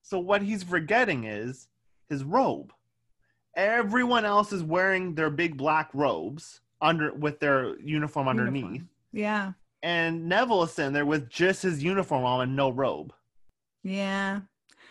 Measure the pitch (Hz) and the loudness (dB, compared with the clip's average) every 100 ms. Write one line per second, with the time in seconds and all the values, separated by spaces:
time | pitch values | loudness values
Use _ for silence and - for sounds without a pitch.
0 | - 185 180 202 202 214 175 175 156 220 | -6 -4 2 2 2 -4 -2 -2 2 2
1 | 240 139 110 104 117 139 - _ _ _ | 2 0 -4 -6 -6 -10 -16 _ _ _
2 | _ 143 135 220 233 101 - _ _ _ | _ -6 0 2 2 -2 -8 _ _ _
3 | _ _ _ _ _ - 196 233 208 240 | _ _ _ _ _ -2 0 2 2 2
4 | 247 240 208 202 202 190 156 175 190 185 | 2 2 4 2 2 -2 -2 0 2 2
5 | 185 156 156 147 170 143 143 156 156 135 | -2 -2 -2 0 -2 0 0 2 0 0
6 | 143 87 85 147 - - _ _ 151 165 | 0 0 -4 -10 -16 -20 _ _ 2 2
7 | 151 - 147 143 151 135 123 - 143 151 | 0 -2 -4 0 2 2 2 -6 -4 -2
8 | 151 147 135 127 139 135 104 113 175 _ | -2 0 0 2 0 -2 -6 -10 -12 _
9 | _ 208 208 214 196 185 _ _ 165 170 | _ -6 -2 -2 -4 -10 _ _ -4 0
10 | 165 165 165 190 247 208 165 - 139 143 | 0 -2 0 2 4 2 2 0 -2 0
11 | 147 156 123 - 180 190 190 156 151 196 | 0 0 -2 0 2 2 0 0 0 0
12 | 180 143 127 127 127 135 135 123 131 76 | 0 0 0 0 0 2 0 2 0 -2
13 | 78 - _ _ - _ _ _ 190 190 | -8 -16 _ _ -20 _ _ _ -8 -4
14 | 196 196 196 196 196 _ _ _ - | -4 -2 -2 -4 -8 _ _ _ -20